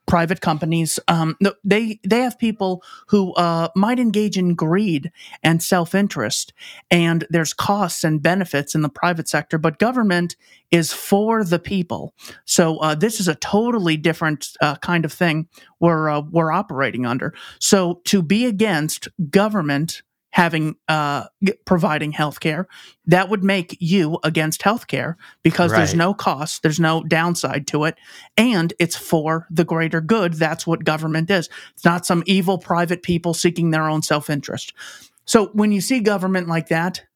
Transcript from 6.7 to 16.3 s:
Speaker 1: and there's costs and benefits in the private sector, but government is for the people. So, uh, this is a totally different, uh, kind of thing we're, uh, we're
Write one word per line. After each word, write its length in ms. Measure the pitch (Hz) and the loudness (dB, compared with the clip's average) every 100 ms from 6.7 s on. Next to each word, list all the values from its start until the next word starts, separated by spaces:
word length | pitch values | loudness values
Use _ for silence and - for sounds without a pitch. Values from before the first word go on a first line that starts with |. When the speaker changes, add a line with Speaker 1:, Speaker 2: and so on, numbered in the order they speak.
| - - | -20 0
Speaker 1:
and 360 | 175 170 165 147 | 2 4 0 0
there's 240 | 165 156 | 0 0
costs 480 | - - 202 180 - | -2 -2 0 -2 -2
and 200 | 165 156 | -2 2
benefits 520 | 160 190 180 143 139 | 2 0 0 -4 -2
in 80 | 156 | -2
the 60 | 147 | -2
private 400 | - 175 170 - | -2 -2 -2 -2
sector, 280 | 151 - 165 | -4 -2 -2
but 220 | 160 151 | -2 0
government 580 | 220 254 214 175 175 - _ _ _ | 0 2 2 2 0 -6 _ _ _
is 220 | 170 156 | 2 2
for 520 | - - 202 214 226 | -6 0 0 2 0
the 160 | 185 170 | 0 -2
people. 520 | - 196 175 92 69 - - - | -2 -4 -4 -6 -10 -16 -20 -18
So, 340 | - - 165 156 | -2 2 2 2
uh, 180 | 156 151 | -2 0
this 240 | 214 226 | -2 0
is 80 | 175 | -2
a 80 | 147 | -2
totally 600 | - 202 233 233 170 156 | 0 0 2 0 0 0
different, 540 | 160 156 160 147 - - | 0 0 -2 -2 -8 -2
uh, 160 | 147 139 | -2 -2
kind 280 | - 175 | -2 0
of 80 | 156 | 0
thing 360 | - 175 156 160 - - _ | 0 0 0 -4 -12 -20 _
we're, 300 | 170 160 156 | 2 2 0
uh, 140 | 147 | -2
we're 220 | 151 | -2